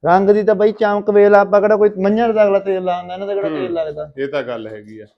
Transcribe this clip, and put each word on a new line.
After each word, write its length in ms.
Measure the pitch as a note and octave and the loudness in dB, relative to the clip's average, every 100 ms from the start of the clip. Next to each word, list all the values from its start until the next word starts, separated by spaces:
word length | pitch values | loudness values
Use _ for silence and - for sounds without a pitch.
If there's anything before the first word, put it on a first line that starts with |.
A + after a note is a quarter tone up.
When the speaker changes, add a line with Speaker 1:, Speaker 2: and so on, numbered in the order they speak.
| D3 | 2
Speaker 1:
ਰੰਗ 240 | F3+ G3 | 2 4
ਦੀ 140 | G#3 | 2
ਤਾਂ 120 | G#3 G3+ | 2 2
ਬਾਈ 160 | G#3 | 0
ਚਮਕ 380 | G#3+ G#3+ G#3 G3+ | 0 -2 -2 0
ਵੇਖ 200 | G#3 G#3 | 4 6
ਲਾ, 100 | G3+ | 6
ਆਪਾਂ 220 | G3 G3+ | 4 2
ਕਿਹੜਾ 140 | G#3 G#3+ | 2 2
ਕੋਈ 140 | G#3 G3+ | 2 0
ਮੱਝਾਂ 280 | F#3+ G#3+ A#3 | -2 0 0
ਦਾ 140 | G#3+ | 2
ਅਗਲਾ 160 | G#3 G3 | 2 2
ਤੇਲ 240 | G3 F#3+ | -2 -4
ਲਾਉਂਦਾ, 300 | F3+ F3+ F3+ | -4 -6 -8
ਇਹਨਾਂ 140 | F#3 G3 | -12 -8
ਦਾ 60 | |
ਕਿਹੜਾ 160 | G3+ G3+ | -6 -6
Speaker 2:
ਹੂੰ। 80 | D#3 | -6
Speaker 1:
ਤੇਲ 160 | - | -6
ਲੱਗਦਾ? 400 | E3+ D#3 D3+ D3+ C3+ | -6 -6 -8 -14 -8
Speaker 2:
ਇਹ 100 | C#3 | -6
ਤਾਂ 160 | C#3+ | -6
ਗੱਲ 240 | B2 A#2+ A2 | -8 -10 -12
ਹੈਗੀ 320 | G#2+ G#2+ G#2+ | -16 -18 -20
ਆ। 60 | G#2+ | -20